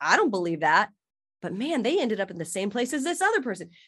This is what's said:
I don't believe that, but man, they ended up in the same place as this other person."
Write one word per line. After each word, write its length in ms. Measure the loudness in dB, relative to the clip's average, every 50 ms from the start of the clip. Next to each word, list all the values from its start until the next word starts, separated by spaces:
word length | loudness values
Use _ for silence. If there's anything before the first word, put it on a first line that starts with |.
I 160 | 0 2 4 4
don't 120 | 4 2
believe 280 | 0 -2 -2 -2 -2 0
that, 280 | 2 4 4 4 4 2 _ _ _ _ _ _ _ _ _ _
but 120 | -10 -8 -6
man, 300 | -6 -4 -2 -2 0 0
they 180 | 0 2 2
ended 180 | 2 0 0 -2
up 120 | -4 -4
in 60 | -6 -8
the 80 | -8
same 240 | -6 -4 -4 -4 -2
place 220 | -2 -2 -2 -2 -2
as 100 | -2 -2
this 160 | -2 -2 0
other 200 | 2 2 2 2
person." 280 | 0 -2 -6 -8 -10 -14 -18 -20 _